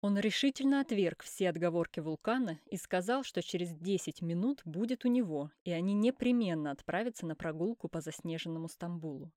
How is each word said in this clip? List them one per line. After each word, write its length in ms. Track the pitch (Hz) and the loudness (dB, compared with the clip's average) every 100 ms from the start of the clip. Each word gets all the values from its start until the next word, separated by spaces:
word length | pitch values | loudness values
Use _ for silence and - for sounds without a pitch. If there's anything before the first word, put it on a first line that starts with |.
Он 140 | 202 202 | 4 4
решительно 640 | 208 - 277 269 269 277 | 4 4 2 4 4 4
отверг 420 | 269 214 175 - | 4 2 2 0
все 260 | - - 185 | -12 0 2
отговорки 500 | 165 175 170 165 - | 4 2 2 0 -2
вулкана 600 | 156 156 - 247 233 160 - | -4 -2 0 0 0 -4 -6
и 100 | 190 | -8
сказал, 480 | - 185 180 254 | -2 0 2 0
что 160 | 262 - | 0 -4
через 320 | - 180 175 | -2 -2 -4
десять 480 | 156 170 190 - - | -4 0 0 0 -6
минут 400 | 170 170 220 285 170 | -2 0 0 -2 -4
будет 400 | 160 233 247 247 | -4 -2 0 2
у 20 | |
него, 420 | 247 208 151 147 _ | 2 2 -2 -6 _
и 80 | - | -4
они 220 | 170 185 | -2 2
непременно 800 | 202 220 262 247 240 208 160 147 | 4 2 2 2 2 2 0 -2
отправятся 520 | 139 - 170 233 - | -4 -4 -2 -2 -6
на 100 | 170 | -8
прогулку 540 | 156 165 156 180 233 - | -4 -6 -2 -2 -2 -6
по 140 | 165 | -6
заснеженному 680 | 156 - 170 165 170 165 165 | -8 -8 -6 -4 -4 -6 -8
Стамбулу. 640 | - 175 175 156 139 160 | -8 -8 -6 -8 -8 -12